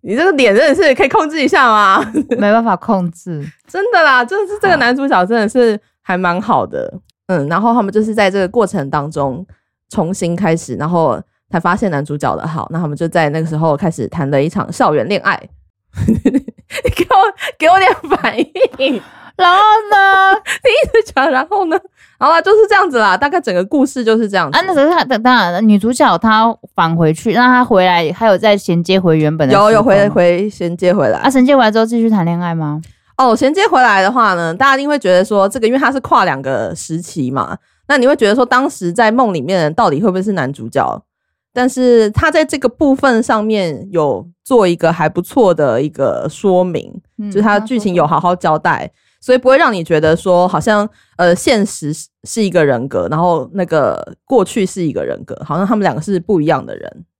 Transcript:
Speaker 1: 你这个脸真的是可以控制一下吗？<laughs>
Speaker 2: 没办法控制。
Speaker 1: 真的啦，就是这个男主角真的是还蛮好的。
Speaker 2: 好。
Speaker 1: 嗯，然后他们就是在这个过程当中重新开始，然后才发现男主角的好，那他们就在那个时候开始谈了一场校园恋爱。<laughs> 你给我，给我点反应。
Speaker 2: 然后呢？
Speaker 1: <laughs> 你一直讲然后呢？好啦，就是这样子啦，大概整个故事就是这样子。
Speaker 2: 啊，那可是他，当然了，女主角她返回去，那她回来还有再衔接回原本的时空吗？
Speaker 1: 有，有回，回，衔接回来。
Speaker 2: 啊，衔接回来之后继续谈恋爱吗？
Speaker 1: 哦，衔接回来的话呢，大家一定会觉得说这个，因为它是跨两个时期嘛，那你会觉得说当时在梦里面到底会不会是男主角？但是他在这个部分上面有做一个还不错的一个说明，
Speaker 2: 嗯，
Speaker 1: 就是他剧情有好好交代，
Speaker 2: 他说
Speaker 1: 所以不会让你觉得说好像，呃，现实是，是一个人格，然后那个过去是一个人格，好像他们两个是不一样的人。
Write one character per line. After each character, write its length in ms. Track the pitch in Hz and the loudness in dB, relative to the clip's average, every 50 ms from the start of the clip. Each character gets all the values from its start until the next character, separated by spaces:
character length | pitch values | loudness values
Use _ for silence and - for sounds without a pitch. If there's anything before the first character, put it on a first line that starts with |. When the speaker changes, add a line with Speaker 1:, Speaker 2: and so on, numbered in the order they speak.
Speaker 1:
你 120 | - 175 202 | -8 -6 -4
这 80 | 254 | 0
个 80 | 330 392 | 0 2
脸 220 | 339 277 254 220 196 | 2 4 4 4 4
真 140 | 220 302 302 | 4 4 4
的 60 | 269 | 2
是 200 | 330 381 302 - | 4 4 2 2
可 100 | - 302 | 2 0
以 40 | 277 | 2
控 200 | - 440 311 302 | 2 0 0 0
制 140 | 311 320 | -2 -2
一 60 | 269 262 | -2 0
下 180 | 392 320 269 | 2 4 4
吗？ 380 | 240 214 214 208 190 190 214 - 220 - 302 | 4 4 4 4 4 4 2 0 -2 -4 -6
<laughs> 180 | - - 247 208 | -4 -4 -2 -2
Speaker 2:
没 140 | 208 202 | 2 2
办 100 | 214 226 | 2 2
法 140 | 233 233 190 | 2 0 -2
控 340 | 175 - - 220 190 180 170 | -2 -2 -2 -2 -2 -2 -4
制。 340 | 165 - - 185 165 147 143 156 _ _ _ | -8 -10 -12 -10 -10 -10 -10 -12 _ _ _
Speaker 1:
真 160 | _ - 370 403 494 | _ -8 -6 -4 0
的 100 | 466 359 | 2 2
啦， 220 | 320 294 262 254 247 | 4 4 4 2 0
就 120 | 233 370 415 415 | -2 -4 -6 -4
是 120 | 359 403 415 | -6 -6 -4
这 80 | - 381 | 0 0
个 80 | 349 | 2
男 180 | 294 233 240 254 | 2 2 0 0
主 140 | 277 277 277 | -2 -2 0
角 160 | 277 185 180 | 0 0 2
真 120 | 185 233 | 0 0
的 120 | 233 208 214 | -2 -2 0
是 300 | - 254 240 226 208 208 _ _ _ _ | 0 2 2 2 0 -2 _ _ _ _
还 140 | _ - 185 | _ -4 -4
蛮 240 | 180 185 175 175 180 | -2 0 -2 -2 -2
好 240 | 202 208 196 131 98 | -2 -2 0 -2 -2
的。 240 | - - 69 57 50 | -4 -6 -8 -8 -8
Speaker 2:
好。 80 | - 185 _ _ _ _ _ - | -12 -16 _ _ _ _ _ -4
Speaker 1:
嗯， 200 | 185 160 139 147 | -2 -2 -2 -2
然 120 | 170 185 | -2 0
后 140 | 214 233 233 | 0 0 0
他 80 | 247 | 0
们 100 | 208 196 | -2 0
就 100 | 214 214 | -2 -2
是 120 | 214 220 214 | -2 -2 0
在 160 | 220 208 190 | 0 0 0
这 80 | 190 202 | 0 -2
个 80 | 185 | -4
过 200 | 175 208 240 214 | -2 0 -2 -2
程 220 | 185 - 185 139 139 | 0 -2 -6 -6 -4
当 200 | 147 151 143 156 | -4 -6 -6 -6
中 340 | 160 156 139 139 123 147 196 _ - _ _ _ _ _ _ _ | -6 -4 -4 -4 -4 -8 -14 _ -20 _ _ _ _ _ _ _
重 240 | - 220 160 165 | -4 -4 -4 -4
新 240 | 196 - 185 170 170 | -4 -4 -4 -4 -4
开 200 | 170 202 165 165 | -2 0 0 -2
始， 200 | 170 - - 120 | -2 -4 -10 -8
然 120 | 92 143 160 | -8 -6 -2
后 320 | 175 170 160 139 110 76 - _ _ _ _ _ | 0 0 0 0 -2 -4 -8 _ _ _ _ _
才 80 | - 165 | -6 -2
发 160 | - 175 180 | -2 -2 -2
现 160 | 226 240 196 | 0 -2 -2
男 140 | 160 139 147 | -2 -4 -6
主 120 | - 147 | -6 -8
角 200 | 147 - 127 - | -4 -4 -4 -4
的 100 | - - | -4 -6
好， 220 | 160 156 156 - - | -8 -8 -8 -10 -8
那 80 | 165 165 | -6 -6
他 80 | 175 | -6
们 100 | 147 147 | -6 -6
就 120 | 139 170 165 | -6 -6 -2
在 220 | - 175 160 147 | 0 0 0 0
那 100 | 143 160 | -2 -4
个 60 | 160 | -4
时 100 | 160 156 | -4 -4
候 200 | 151 165 160 147 | -2 0 0 0
开 140 | 143 202 165 | 0 -2 -4
始 160 | 165 - 117 - | -4 -4 -8 -8
谈 220 | - 170 147 139 | -6 -6 -4 -2
了 100 | 147 135 | 0 0
一 80 | 139 170 | 0 -2
场 220 | - 202 - - | -4 -6 -8 -8
校 240 | 170 - 254 180 156 | -4 -2 0 0 0
园 140 | 143 110 151 | 0 -2 -2
恋 120 | 208 185 | -4 -2
爱。 180 | - 196 185 - - - - _ _ _ | -2 -2 -4 -4 -8 -20 -20 _ _ _
<laughs> 340 | _ _ _ _ _ - - | _ _ _ _ _ -4 -2
你 80 | - 226 - | -2 -2 0
给 840 | - 233 262 277 - - _ _ _ _ - - - 508 - - 349 - | 0 -2 -2 -2 -6 -6 _ _ _ _ -14 -6 -6 -4 -4 -4 -2 0
我， 60 | - 381 392 427 392 - - - - _ | 2 2 2 2 -2 -6 -12 -12 -8 _
给 80 | 311 | 2
我 120 | 320 359 381 | 4 4 4
点 120 | 381 - 381 - - 302 392 | 4 2 0 -2 -4 -6 -4
反 220 | - - 233 214 226 - - _ 370 523 - - - | -2 -2 -4 -4 -4 -6 -6 _ -2 -2 -2 0 -4
应。 220 | 262 269 269 202 - - - - - - _ - | -4 -4 -4 -6 -8 -14 -20 -20 -20 -20 _ 0
Speaker 2:
然 120 | 370 349 | 2 2
后 100 | 359 381 415 427 427 440 427 403 | 4 4 4 4 4 2 2 0
呢？ 480 | 415 403 392 392 381 381 381 381 392 440 - | 2 2 4 4 4 4 4 4 2 0 -2
Speaker 1:
<laughs> 160 | - - - - | -8 -10 -2 0
你 40 | 523 | 0
一 340 | 427 571 605 - - 453 | 2 2 0 2 2 0
直 100 | 427 - | 0 0
讲 180 | - 254 269 320 | -2 -2 0 0
然 160 | 262 262 294 339 | 0 -2 -2 -2
后 160 | 403 403 381 | -2 -2 -2
呢？ 120 | 320 320 370 - - _ _ - _ _ _ | -2 -2 -4 -4 -8 _ _ -20 _ _ _
好 100 | - 285 | 0 2
啦， 140 | 330 330 | 2 2
就 80 | 320 370 | 4 4
是 160 | 427 427 440 403 | 4 4 4 4
这 60 | 440 | 4
样 160 | 392 381 359 | 2 2 2
子 80 | 269 233 | 2 2
啦， 180 | 214 196 185 | 2 2 2
大 120 | 196 269 285 | 2 0 -2
概 120 | 320 359 | -2 -2
整 140 | 269 233 185 | -2 0 -2
个 100 | 175 185 | -2 -2
故 220 | 202 - 285 254 | 0 0 0 0
事 180 | 254 - 262 233 | 0 -2 -4 0
就 140 | 220 220 226 | 0 0 0
是 100 | 233 202 | 0 0
这 80 | 196 | -2
样 140 | 185 165 139 | -2 -2 0
子。 80 | 151 320 | 0 -2
Speaker 2:
啊， 60 | 339 | 0
那 80 | 381 359 | 0 2
可 100 | 285 277 | 2 2
是 60 | 311 | 2
他， 140 | 349 339 302 | 2 0 0
当 300 | 247 262 214 226 254 254 | 0 -2 0 2 2 2
然 180 | 233 196 175 | 2 2 0
了， 80 | 175 185 | 0 2
女 180 | 220 220 214 196 | 2 4 4 4
主 140 | 196 226 | 2 -2
角 260 | 254 - 302 240 180 170 | 0 2 2 2 2 2
她 340 | - 220 220 220 226 233 226 _ - - _ | 2 2 2 4 2 0 0 _ -14 -10 _
返 200 | - 175 165 165 | -2 -2 0 2
回 200 | 165 165 156 160 | 2 2 2 0
去， 180 | - - 226 | 0 -4 -2
那 140 | 208 226 247 | 0 2 4
她 180 | 254 254 247 247 | 4 4 2 2
回 220 | 240 240 185 180 | 2 2 2 4
来 260 | 185 180 170 170 151 | 4 2 2 0 -2
还 140 | 175 - 226 | -4 0 2
有 100 | 220 196 | 2 2
再 200 | 175 208 214 208 | 4 4 2 2
衔 260 | 202 - - 170 170 | 2 0 -2 -2 -2
接 160 | 170 - 190 190 | 0 0 0 2
回 180 | 185 175 160 | 2 2 2
原 180 | 156 156 151 160 | 4 2 0 0
本 140 | 156 151 131 | 0 0 2
的 60 | 135 | 4
时 40 | 196 | 4
空 80 | 208 | 4
吗？ 60 | 214 | 4
Speaker 1:
有， 40 | 226 214 | 4 4
有 40 | |
回， 260 | - - 196 202 202 208 | 4 4 4 4 2 2
回， 420 | 151 - 175 175 175 175 202 214 | 2 2 2 2 2 0 -2 -6
衔 260 | 202 - 180 170 175 | -6 -6 -6 -6 -4
接 160 | 170 185 180 | 0 0 0
回 160 | 180 202 143 107 | 2 2 2 0
来。 120 | - - | 0 0
Speaker 2:
啊， 100 | - 269 | 0 0
衔 160 | 262 262 247 | 2 2 4
接 100 | 262 285 | 4 4
回 60 | 269 | 4
来 80 | 240 214 | 4 2
之 80 | 208 226 | 2 0
后 80 | 226 | 0
继 140 | 220 240 233 | 0 0 0
续 100 | 226 226 | 0 0
谈 140 | 220 202 170 | 0 0 0
恋 140 | 170 170 175 | -2 -2 -4
爱 120 | 175 170 170 | -4 -4 -4
吗？ 280 | 165 156 147 147 156 160 - - _ _ _ _ | -4 -4 -6 -6 -8 -10 -14 -20 _ _ _ _
Speaker 1:
哦， 180 | - 269 247 220 | 0 2 2 2
衔 200 | - - 262 320 | 2 0 0 2
接 100 | 392 403 427 | 0 0 2
回 120 | - 262 | 4 4
来 220 | 254 233 202 190 | 4 4 4 2
的 80 | 185 196 | 2 2
话 240 | 247 254 226 202 185 | 2 2 2 2 2
呢， 180 | 170 170 165 | 0 -2 -4
大 140 | 165 202 262 | -2 0 2
家 80 | 269 269 | 2 2
一 40 | 269 | 0
定 100 | 277 294 | 0 -2
会 100 | 294 277 | -4 -2
觉 120 | - 185 | 0 2
得 120 | 185 180 190 | 2 2 2
说 240 | - 214 202 190 202 | 2 2 0 0 0
这 120 | - 262 | 0 -2
个， 60 | 220 220 | -2 0
因 40 | |
为 60 | 247 269 | 0 0
它 140 | 277 233 | 0 0
是 80 | - 262 | -2 -4
跨 240 | - - 330 240 196 | -2 0 2 2 2
两 160 | 175 139 135 | 2 -2 -4
个 320 | 135 131 135 104 110 92 170 | -4 -4 -4 -2 -4 -6 -8
时 260 | - - - 160 165 | -10 -10 -10 -10 -10
期 300 | 170 - - 170 131 123 | -10 -10 -8 -6 -6 -4
嘛， 260 | 135 131 87 69 - - _ _ _ _ _ | -4 -4 -6 -6 -8 -14 _ _ _ _ _
那 100 | - 285 | -2 0
你 100 | 277 240 | 2 2
会 100 | 262 294 | 2 2
觉 120 | 277 226 202 | 2 2 2
得 60 | 214 | 2
说 100 | 262 247 | 2 0
当 240 | 240 254 247 269 339 | 0 0 0 0 -2
时 240 | - - 185 175 | -6 -6 -8 -4
在 200 | 175 233 233 214 | 0 2 2 2
梦 200 | 220 247 254 220 | 2 2 0 0
里 80 | 185 160 | -2 -4
面 320 | 123 151 190 180 160 151 160 | -4 -2 -2 0 0 -2 0
到 140 | 240 226 180 | 0 0 0
底 140 | - - | 0 0
会 60 | 208 208 | -2 -2
不 60 | 180 | -2
会 80 | 190 | -2
是 100 | 185 220 | -4 -2
男 200 | 196 175 135 131 | -2 -2 -4 -6
主 160 | 143 - 113 117 | -6 -10 -12 -6
角？ 320 | - 135 110 64 - - _ _ _ _ _ _ _ _ _ _ | -4 -2 -2 -2 -4 -8 _ _ _ _ _ _ _ _ _ _
但 160 | _ 247 247 254 | _ -2 -2 -2
是 400 | - 254 254 247 240 226 220 208 | 0 0 2 4 4 4 4 2
他 200 | 214 - - 311 | 0 0 0 2
在 140 | 302 320 311 | 2 0 0
这 120 | 302 - 285 | 0 -4 -2
个 100 | - 247 | -2 -4
部 260 | - _ 320 277 269 | -2 _ 0 0 0
分 260 | 269 - 269 240 220 | 2 2 2 2 2
上 220 | 240 - 240 214 | 0 0 -2 -2
面 460 | 214 220 220 208 185 165 147 101 170 196 | 0 -2 -2 -2 -2 -4 -6 -8 -12 -6
有 340 | 175 165 151 143 117 90 85 87 _ _ _ | -2 -2 0 0 -2 -4 -8 -14 _ _ _
做 240 | - 269 240 202 180 | 0 2 2 4 2
一 80 | 175 | 0
个 160 | 165 - 160 | 0 0 -2
还 160 | 165 - 156 156 | 0 0 -2 -2
不 120 | - 180 | -2 -4
错 320 | 180 - - 285 233 185 | -8 -2 0 2 2 2
的 300 | 170 156 147 131 113 120 | 2 2 0 0 0 0
一 60 | 143 151 | -2 -4
个 400 | - - 139 117 - 60 67 147 | -4 -2 -2 -2 -2 -4 -6 -8
说 340 | - - - 196 185 180 | -10 -4 -2 2 2 2
明， 380 | 185 185 165 - - - - 185 _ _ _ | 0 0 -4 -8 -10 -10 -18 -20 _ _ _
Speaker 2:
嗯， 120 | - 208 208 | -12 -12 -4
Speaker 1:
就 80 | 190 196 | -2 0
是 40 | |
他 160 | 208 220 208 208 | 0 2 0 0
剧 220 | 214 220 254 226 | -2 -2 -6 -4
情 140 | 208 202 180 | -2 0 0
有 120 | 175 151 | 0 2
好 140 | 147 160 147 | 2 0 0
好 160 | 170 175 180 | 0 0 -2
交 200 | 180 - 170 156 | 0 0 -2 -2
代， 220 | 156 - - 151 - | 0 0 -2 -2 -2
Speaker 2:
他 60 | - | -6
说 40 | - _ _ _ _ _ _ | -12 _ _ _ _ _ _
Speaker 1:
所 140 | - - 254 | 0 0 0
以 40 | 254 | 2
不 100 | 247 254 | 4 4
会 80 | 262 | 4
让 160 | 294 339 269 | 4 4 2
你 100 | 220 180 | 0 -4
觉 180 | 165 - 170 151 | -2 0 0 2
得 140 | 156 156 165 | 2 2 0
说 320 | 165 - 190 180 175 180 | 0 0 0 2 2 2
好 140 | 180 - - | 0 0 -2
像， 280 | - 226 214 208 208 220 _ _ _ _ _ | 0 0 0 0 0 -4 _ _ _ _ _
呃， 180 | - 175 175 180 | 0 2 2 2
现 320 | 175 - - 254 214 196 | 2 2 0 0 2 0
实 260 | - - - 165 147 | -4 -6 -8 -8 -8
是， 140 | 156 - - _ _ _ | -8 -8 -12 _ _ _
是 180 | - - - 226 | -18 -10 -4 -4
一 80 | 214 190 | -4 0
个 160 | 165 180 151 | 2 2 2
人 220 | 139 127 113 127 | 2 0 -2 -4
格， 220 | 139 - 92 87 85 | -6 -4 -4 -4 -2
然 80 | 151 156 | -2 0
后 320 | 175 180 170 156 131 - - | 0 0 0 -2 -4 -8 -6
那 100 | 196 180 | -6 -4
个 500 | 170 165 156 135 104 69 50 50 - - _ _ | -2 0 0 0 0 -2 -4 -10 -16 -18 _ _
过 200 | _ 269 233 190 | _ 0 0 0
去 200 | - - 233 190 | 0 -2 -4 -4
是 160 | 185 - 196 | -4 -4 -6
一 120 | 175 151 | -6 -4
个 120 | - 85 71 | -4 -6 -6
人 160 | 64 - - - | -6 -8 -10 -12
格， 120 | - - - - | -16 -16 -16 -10
好 120 | - 143 | -6 -4
像 100 | 170 202 | -4 -2
他 80 | 196 220 | -2 0
们 80 | 214 | 0
两 100 | 196 170 | 0 -2
个 80 | 123 110 | -2 -4
是 200 | 156 208 196 180 | -6 -4 -4 -4
不 200 | 170 - 208 170 | -2 -2 -2 0
一 40 | 147 | 0
样 200 | 156 156 131 - | 0 -2 -2 -4
的 120 | 57 50 | -10 -14
人。 280 | 50 - - - - 170 _ _ _ | -14 -14 -16 -18 -20 -20 _ _ _